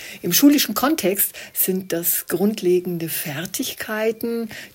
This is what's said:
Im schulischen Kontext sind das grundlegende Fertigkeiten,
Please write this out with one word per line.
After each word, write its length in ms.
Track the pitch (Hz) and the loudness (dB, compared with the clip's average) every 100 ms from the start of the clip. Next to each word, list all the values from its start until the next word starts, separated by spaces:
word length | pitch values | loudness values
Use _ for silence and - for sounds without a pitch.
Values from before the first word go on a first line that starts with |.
| - - | -16 -8
Im 140 | 180 | 0
schulischen 400 | 175 285 294 - | 6 8 6 4
Kontext 580 | 208 262 320 190 202 - - - | 0 2 2 2 2 -2 -4 -10
sind 400 | - - 185 185 | -4 0 -2 -2
das 320 | 165 170 - - | -2 -2 -2 -2
grundlegende 800 | 180 202 214 175 180 180 170 165 | 0 0 2 2 2 2 -4 -4
Fertigkeiten, 1400 | - 170 143 185 - 262 - - 214 220 220 233 233 226 - - | -6 -6 -8 -6 -6 -6 -8 -8 -2 0 0 -4 -4 -6 -10 -16